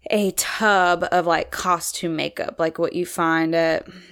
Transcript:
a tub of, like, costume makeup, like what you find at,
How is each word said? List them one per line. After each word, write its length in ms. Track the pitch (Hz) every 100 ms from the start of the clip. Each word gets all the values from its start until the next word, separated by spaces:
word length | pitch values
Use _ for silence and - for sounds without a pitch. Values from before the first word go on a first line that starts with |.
| -
a 220 | 208 190
tub 760 | - - - 220 190 175 175 180
of, 140 | 180 170
like, 260 | 160 -
costume 640 | - 185 170 - - 170 156
makeup, 420 | 147 - - -
like 180 | 160 160
what 160 | 165
you 120 | 175 175
find 500 | - 165 160 160 165
at, 320 | 160 160 - 180 -